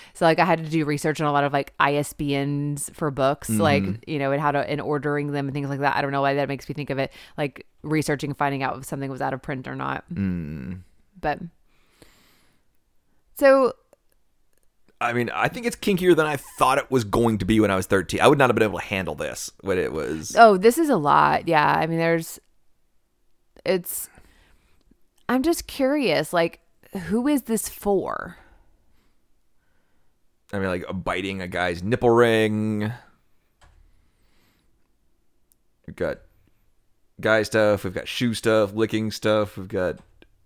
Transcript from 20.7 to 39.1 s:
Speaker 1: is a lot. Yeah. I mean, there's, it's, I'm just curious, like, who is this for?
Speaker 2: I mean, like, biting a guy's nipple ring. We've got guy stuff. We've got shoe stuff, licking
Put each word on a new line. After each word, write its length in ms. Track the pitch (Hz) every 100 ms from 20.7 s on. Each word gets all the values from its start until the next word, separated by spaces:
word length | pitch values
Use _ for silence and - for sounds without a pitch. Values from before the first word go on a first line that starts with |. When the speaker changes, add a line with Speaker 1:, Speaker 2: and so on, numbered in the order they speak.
| 311
Speaker 1:
is 120 | 302
a 60 | 208
lot. 520 | 143 147 147 151 170
Yeah. 280 | 156 147 151
I 80 | 160
mean, 140 | 165
there's, 400 | 165 165 160 - _ _ _ _ _ _ _ _ _ _ _ _ -
it's, 440 | 185 - - - - - _ _ _ _ _ _ _ _ _ -
I'm 160 | 254
just 240 | 302 330 -
curious, 640 | - 262 302 220 151 160
like, 300 | 175 170 - _ _ - 196 165
who 200 | 220 269
is 160 | 285
this 240 | - 220 -
for? 720 | - 208 196 69 - - - - _ _ _ _ _ _ _ _ _ _ _ _ _ _ _ _ _ _ _ _
Speaker 2:
I 60 | 101
mean, 100 | 95
like, 160 | 90 - 92
biting 380 | 90 90 95 95
a 60 | 90
guy's 360 | 90 90 87
nipple 260 | 98 123 120
ring. 800 | 117 117 110 107 107 107 107 107 120 - _ _ _ _ _ - _ _ _ _ _ _ _ _ _ _ _ _ _ _ _ _ _ _ _ _ _ -
We've 80 | -
got 240 | 82 - - _ _ _ _ _ _ _ _ -
guy 220 | 110 110
stuff. 400 | 104 110 107 101
We've 100 | 95
got 140 | 95 -
shoe 260 | - 123
stuff, 400 | 107 117 110 101
licking 380 | 107 110 110 110